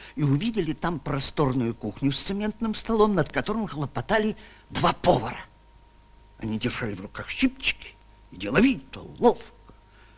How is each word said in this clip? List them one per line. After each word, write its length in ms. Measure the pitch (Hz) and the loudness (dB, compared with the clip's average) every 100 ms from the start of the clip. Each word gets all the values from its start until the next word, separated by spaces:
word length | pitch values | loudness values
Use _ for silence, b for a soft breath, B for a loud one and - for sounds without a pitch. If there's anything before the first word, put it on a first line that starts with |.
| B - | B -2
и 60 | |
увидели 500 | 143 143 226 214 156 | 2 2 2 -2 -2
там 260 | 143 170 165 | -2 -2 -2
просторную 760 | 143 139 - - 139 131 117 | -2 -2 -2 2 2 2 0
кухню 380 | 110 107 - 135 | -2 -8 -2 -2
с 100 | 135 | -2
цементным 520 | - 202 214 - 214 | -4 -2 -4 -2 -4
столом, 400 | 214 - 226 214 | -4 0 4 4
над 140 | 185 - | 4 2
которым 380 | 139 175 226 196 | -2 -2 -4 -4
хлопотали 680 | 143 139 117 - 226 220 - B B B | -4 -4 -4 0 2 2 -4 B B B
два 220 | - 165 | 0 0
повара. 520 | - 175 131 104 - - _ - - - _ - - - - | 2 4 4 0 -10 -16 _ -20 -20 -20 _ -20 -20 -20 -10
Они 200 | 110 110 | -6 -2
держали 360 | 117 - 113 | -2 -4 -6
в 60 | 95 | -6
руках 280 | 98 - - | -10 -12 -10
щипчики 640 | - 262 - - - - - - - - | 0 0 0 -6 -6 -12 -20 -20 -20 -20
и 40 | 90 | -10
деловито, 640 | 101 147 269 175 - 92 82 - | 0 4 4 2 -6 -16 -14 4
ловко 260 | 220 - - - - - b b b | 4 4 -6 -20 -20 -20 b b b